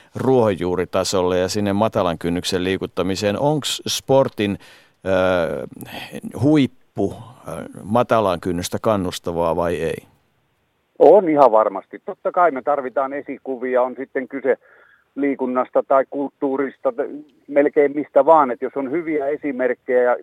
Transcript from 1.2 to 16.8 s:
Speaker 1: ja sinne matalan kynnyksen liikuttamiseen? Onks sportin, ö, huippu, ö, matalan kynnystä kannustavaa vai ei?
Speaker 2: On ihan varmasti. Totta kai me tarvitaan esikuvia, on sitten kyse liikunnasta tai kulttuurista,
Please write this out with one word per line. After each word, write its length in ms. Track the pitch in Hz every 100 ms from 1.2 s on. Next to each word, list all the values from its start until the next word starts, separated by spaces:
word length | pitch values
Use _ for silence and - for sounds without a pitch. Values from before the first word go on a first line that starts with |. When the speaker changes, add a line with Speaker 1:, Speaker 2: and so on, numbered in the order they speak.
| 90 90
Speaker 1:
ja 100 | 92
sinne 240 | 107 104
matalan 440 | 98 113 113 92 80
kynnyksen 460 | 85 87 - 92
liikuttamiseen? 760 | 90 92 90 - 92 92 104 101
Onks 420 | 139 151 - - -
sportin, 720 | - - 135 131 - 104 95 - - _ _ 92
ö, 640 | 92 92 92 80 73 62 - - - - - - -
huippu, 760 | 135 156 127 - _ - 101 - - - -
ö, 40 | 80 - -
matalan 560 | - 117 120 117 101 85
kynnystä 380 | 95 85 85 104
kannustavaa 760 | 113 104 90 - - 85 85 82
vai 200 | 87 82
ei? 320 | 80 - - _ _ _ _ _ _ _ _ -
Speaker 2:
On 300 | 143 190 180
ihan 220 | 147 131
varmasti. 500 | 107 107 95 - 101 -
Totta 260 | 190 190
kai 200 | 185 175
me 100 | 135
tarvitaan 520 | 120 143 127 117 135
esikuvia, 680 | 143 135 131 - 131 127 123
on 140 | 127 123
sitten 300 | 131 143 127
kyse 300 | 135 127 113 _ _ _ _ _ -
liikunnasta 680 | 139 135 127 127 123 135
tai 220 | - 135 131
kulttuurista, 840 | 143 139 - 143 135 135 -